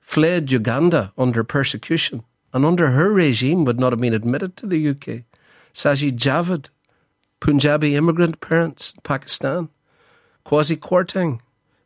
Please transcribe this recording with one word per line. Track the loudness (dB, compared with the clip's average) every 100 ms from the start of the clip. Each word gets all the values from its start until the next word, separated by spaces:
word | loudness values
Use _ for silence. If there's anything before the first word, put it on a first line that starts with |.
fled | -4 2 2 2 0
Uganda | 0 0 2 2 2 0 -2
under | 0 0
persecution | -2 -2 -2 -4 -4 -2 -2 -6 -14 _ _
and | 0 2
under | 2 2
her | 4 4
regime | 4 2 2 0 2
would | 2 2
not | 0
have | 0
been | 0
admitted | 0 -2 -4 -4 -10
to | -4
the | -2
U | -2
K. | -4 -8 -12 -14 _ _ _ _
Sajid | -4 0 0 -2 -2
Javid, | 0 0 0 -4 -6 _ _ _ _ _ _ _
Punjabi | 0 2 2 2 0
immigrant | 0 0 2 0 -2
parents, | -2 0 0 -4 -12 -10
Pakistan. | -8 -6 -4 -4 -4 -6 -8 _ _ _ _ _ _ _ -2
Kwasi | 0 0 -4
Kwarteng, | 0 0 0 -2 -4 -4 _ _ _ _